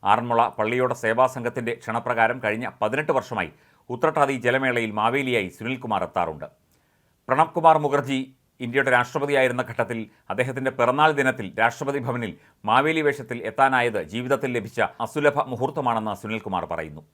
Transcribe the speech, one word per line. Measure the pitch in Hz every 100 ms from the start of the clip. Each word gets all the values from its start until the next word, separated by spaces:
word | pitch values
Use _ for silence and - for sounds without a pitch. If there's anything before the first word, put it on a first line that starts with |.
| 98
ആറന്മുള | 110 120 117 117 -
പള്ളിയോട | 110 123 127 120
സേവാ | 113 113 131 131
സംഘത്തിൻ്റെ | 120 123 113 -
ക്ഷണപ്രകാരം | - 113 120 113 113 127 113
കഴിഞ്ഞ | 110 120 -
പതിനെട്ട് | 107 131 151 139
വർഷമായി | - 110 82 _ _ _ _
ഉത്രട്ടാതി | 131 156 151 139 135 120
ജലമേളയിൽ | 131 135 120 113 104
മാവേലിയായി | 110 131 135 120 92 -
സുനിൽകുമാർ | 113 127 123 101 87
എത്താറുണ്ട്. | - 85 76 69 _ _ _ _ _ _ _ -
പ്രണബ് | 131 160 175
കുമാർ | 160 156 147
മുഖർജി | 143 131 135 135 _ _ _
ഇന്ത്യയുടെ | 123 127 135
രാഷ്ട്രപതിയായിരുന്ന | 123 123 156 143 139 131 120 123
ഘട്ടത്തിൽ | 120 113 117 107 _ _
അദ്ദേഹത്തിൻ്റെ | 98 127 131 131 127
പിറന്നാൾ | 120 135 156 147
ദിനത്തിൽ | 131 127 98 104
രാഷ്ട്രപതി | 117 - 139 139
ഭവനിൽ | 120 123 113 - _ _ 104
മാവേലി | 120 147 160 147
വേഷത്തിൽ | 135 120 120 95
എത്താനായത് | 107 135 131 120 107 80
ജീവിതത്തിൽ | 107 123 135 135 120
ലഭിച്ച | 98 - 104 -
അസുലഭ | 117 151 147 143 131
മുഹൂർത്തമാണെന്ന് | 120 131 156 127 113 107 98
സുനിൽകുമാർ | 107 110 - 92 85
പറയുന്നു. | 82 78 76 -